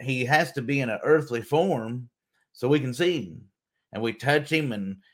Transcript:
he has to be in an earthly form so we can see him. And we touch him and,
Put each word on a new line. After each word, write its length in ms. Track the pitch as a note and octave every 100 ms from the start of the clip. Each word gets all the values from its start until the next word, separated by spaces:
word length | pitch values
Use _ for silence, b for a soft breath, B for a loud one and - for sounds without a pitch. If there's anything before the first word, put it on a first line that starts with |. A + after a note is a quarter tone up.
he 240 | B2 B2+
has 280 | B2 D3+ E3
to 100 | -
be 180 | A#2+ C#3+
in 100 | B2
an 80 | G#2
earthly 380 | B2+ D#3 C#3 A#2
form 640 | A2+ D3 F#3+ C#3 A2+ B2 A#2+ _ _ _ _
so 140 | - B2
we 120 | D3
can 120 | B2+
see 300 | A#2+ F3 E3+
him. 260 | G2 D#2 - _ _ _ _
And 100 | G#2
we 100 | A#2
touch 380 | A2 C3 D3+ C#3+
him 220 | D#3+ C#3+
and, 240 | G#2+ G2 G2 b